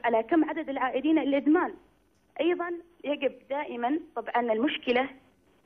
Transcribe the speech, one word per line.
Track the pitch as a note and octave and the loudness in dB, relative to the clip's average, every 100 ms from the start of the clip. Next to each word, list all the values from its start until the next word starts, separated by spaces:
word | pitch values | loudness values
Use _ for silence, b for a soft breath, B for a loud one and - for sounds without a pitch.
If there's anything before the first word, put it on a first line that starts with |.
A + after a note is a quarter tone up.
على | A#3+ A3+ | 0 0
كم | A3+ E4+ | 2 4
عدد | D#4 D#4 C4 | 2 0 -6
العائدين | C#4 B3+ A#3+ C#4 D#4+ | -4 -2 -2 2 2
إلى | C#4 | 4
الإدمان. | C#4 C#4+ E4 C#4+ C#4 - _ _ _ _ - | 2 4 4 2 -4 -18 _ _ _ _ -4
أيضًا | E4 F4 F4 F4 - _ | 0 0 -2 -8 -12 _
يجب | - D4 B3+ - - | -6 -4 -4 -4 -8
دائمًا، | C#4 D4 A#3+ A#3+ D#4 - - | -6 -6 -4 -2 -2 -4 -10
طبعًا | A3 A#3+ A#3+ | -4 -2 0
المشكلة، | A3 C#4+ D#4 - A#3+ C4+ - _ _ _ _ | 0 0 -2 0 0 0 -6 _ _ _ _